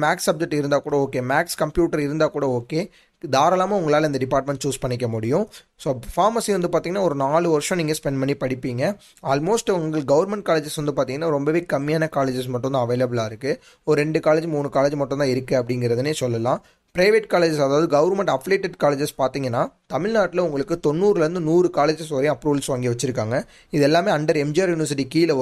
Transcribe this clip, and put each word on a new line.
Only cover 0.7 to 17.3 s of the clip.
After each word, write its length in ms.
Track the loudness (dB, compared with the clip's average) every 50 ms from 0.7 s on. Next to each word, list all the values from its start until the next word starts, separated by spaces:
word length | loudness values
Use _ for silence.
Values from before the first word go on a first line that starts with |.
| 0 0 0
கூட 120 | 0 0 0 0
ஓகே, 160 | 0 -2 -4 -2 0
மேக்ஸ் 260 | 0 0 0 -2 -2 -4 -4
கம்ப்யூட்டர் 400 | -2 0 0 0 2 0 -2 -2
இருந்தா 220 | -2 0 0 0 0 0
கூட 120 | -2 -2 -2 -2 -2
ஓகே, 220 | -4 -4 -4 -4 -4 -6 -10 _ _ _ _ _ -6 0 2
தாராளமா 400 | 4 4 4 4 2 2 0 0 0
உங்களால 280 | 0 2 2 2 2 0
இந்த 80 | 0 -2 -2
டிபார்ட்மெண்ட் 380 | 0 0 0 0 -2 -6 -4 -4
சூஸ் 140 | -4 -4 -4 -4
பண்ணிக்க 240 | -4 -4 -4 -4 -4 -4
முடியும். 300 | -4 -2 0 0 0 0 -2 -8 -16 -20 _ _ _ -6
So 60 | -6 -6 -6 -8 -6 -2
ஃபார்மசி 360 | 0 0 2 2 0 0 0 0
வந்து 120 | 0 0 0 0
பாத்தீங்கன்னா 280 | -2 -2 -2 -2 0 0 0
ஒரு 80 | 0 0 0
நாலு 260 | 2 2 2 2 2 2
வருஷம் 240 | 0 0 0 -2 -2
நீங்க 140 | 0 -2 -2 -2
ஸ்பெண்ட் 220 | -4 -4 -2 -2 -2
பண்ணி 120 | -2 -2 -2 -4
படிப்பீங்க. 400 | -4 -6 -6 -6 -6 -4 -2 -2 -2 -4 -6 -12 -20 _ _ -2 -2 0
Almost 360 | 0 2 0 0 0 0 0 0
உங்களுக்கு 340 | 0 0 -2 -2 -2 0 4 4
கவர்மெண்ட் 320 | 4 4 2 -2 -4 -2 0
காலேஜஸ் 300 | 0 0 0 -2 -6 -4
வந்து 140 | -4 -2 -2 -2
பாத்தீங்கன்னா 320 | -2 -2 -4 -4 -2 -2 0
ரொம்பவே 260 | 0 0 0 0 0 0 -2 -2
கம்மியான 340 | -2 -2 -2 0 0 -2 -2 -2
காலேஜஸ் 320 | -2 -2 0 -2 -4 -4 -4 -6
மட்டும் 200 | -4 -4 -2 -2
தான் 100 | 0 0
அவைலபிளா 380 | 0 0 0 0 0 0 -2 -4 -4
இருக்கு. 220 | -6 -8 -6 -6 -6 -6 -8 -16 -20 _ _ 0
ஒரு 80 | 2 2 2
ரெண்டு 180 | 0 0 0 2
காலேஜ் 200 | 4 2 2 2 0 -2
மூணு 160 | -2 -4 -2 0
காலேஜ் 200 | 2 2 2 0 -2 -2
மட்டும் 200 | -2 -2 0 0
தான் 100 | 0 0
இருக்கு 220 | 0 0 0 0 0
அப்படிங்கிறதுனே 520 | 0 0 -2 -2 0 0 0 0 0 -2 -2 -2 -2
சொல்லலாம். 380 | -2 -2 0 0 0 -2 -2 -4 _ _ _ _ _ _
பிரைவேட் 320 | 2 4 4 4 2 2 2